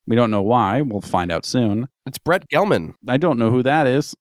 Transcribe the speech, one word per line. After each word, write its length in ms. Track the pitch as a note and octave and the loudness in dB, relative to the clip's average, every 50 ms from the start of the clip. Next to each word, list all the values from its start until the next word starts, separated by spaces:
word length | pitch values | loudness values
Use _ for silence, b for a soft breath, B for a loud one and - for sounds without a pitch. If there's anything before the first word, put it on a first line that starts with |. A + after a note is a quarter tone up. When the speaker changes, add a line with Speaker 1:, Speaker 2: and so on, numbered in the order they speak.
| - | -6
Speaker 1:
We 100 | - A2+ | -2 2
don't 140 | A#2 A#2+ A2+ | 2 2 2
know 120 | G#2+ G2+ | 2 0
why. 400 | G2 G#2 A#2+ B2 G#2+ F#2+ G2+ C3+ | 0 2 2 2 2 2 0 0
We'll 180 | D3+ C3 G#2 G2+ | -2 -2 -4 -6
find 320 | F2 - - F#2 F2 F2 | -6 -2 -2 -2 -2 -2
out 140 | E2 E2 - | -4 -4 -4
soon. 420 | - - B2+ A#2+ G#2+ G2+ A2 B2 C3 _ _ - | -4 -2 0 0 0 0 -2 -4 -8 _ _ -16
Speaker 2:
It's 140 | C3+ - - | -16 -14 -8
Brett 260 | - D3+ E3+ F#3+ - - | -2 -2 -2 -2 -2 0
Gelman. 400 | - D3+ G3+ G#3 D3 G2 E2 D2 - _ - A2+ | 0 0 2 2 0 0 -2 -6 -12 _ -4 -2
Speaker 1:
I 80 | B2 | 0
don't 220 | C#3 E3+ F3 C#3 A#2 | 0 2 2 0 2
know 120 | A#2 A2 | 2 2
who 120 | A#2+ B2+ | 2 2
that 240 | A#2+ C3 C#3+ D#3+ D3 | 2 2 2 2 2
is. 280 | B2+ B2+ C#3+ D3+ - - - | 2 2 0 -2 -4 -8 -12